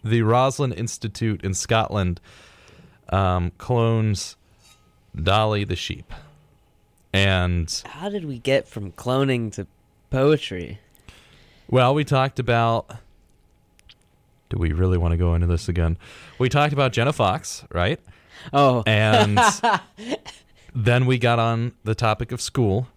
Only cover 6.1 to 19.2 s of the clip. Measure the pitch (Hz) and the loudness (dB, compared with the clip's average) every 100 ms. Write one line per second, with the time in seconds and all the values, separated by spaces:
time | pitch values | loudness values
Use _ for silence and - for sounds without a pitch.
6.1 | - - - _ _ _ _ _ _ _ | -18 -18 -20 _ _ _ _ _ _ _
7.1 | 98 98 92 90 87 80 - - 143 196 | 0 2 2 2 0 -2 -8 -10 -10 -8
8.1 | 202 160 123 131 135 - 113 98 - 123 | -6 -8 -8 0 0 0 -12 -12 -10 -4
9.1 | 131 139 123 113 101 95 _ _ _ _ | 0 0 -2 -4 -8 -12 _ _ _ _
10.1 | 131 139 151 - 92 80 104 _ _ - | 0 2 2 -2 -10 -10 -14 _ _ -20
11.1 | - _ - - _ - 127 123 147 147 | -20 _ -20 -20 _ -2 2 2 2 0
12.1 | 139 131 - 127 117 117 113 - - - | 0 0 -2 0 2 2 0 -4 -18 -20
13.1 | _ _ _ _ _ _ _ _ - _ | _ _ _ _ _ _ _ _ -20 _
14.1 | _ _ _ _ - 85 78 92 90 82 | _ _ _ _ -4 -2 0 2 2 2
15.1 | 85 87 85 87 85 - 87 82 82 - | 2 2 2 2 0 -2 0 0 -2 -8
16.1 | - - - 127 143 147 143 135 117 123 | -20 -20 -2 0 2 2 2 0 2 0
17.1 | - 104 131 - - - 87 90 160 - | 2 0 0 -6 -14 -8 -2 0 -2 -8
18.1 | - _ - - 143 139 123 110 107 107 | -20 _ -20 -2 4 4 4 2 2 4
19.1 | 233 | 4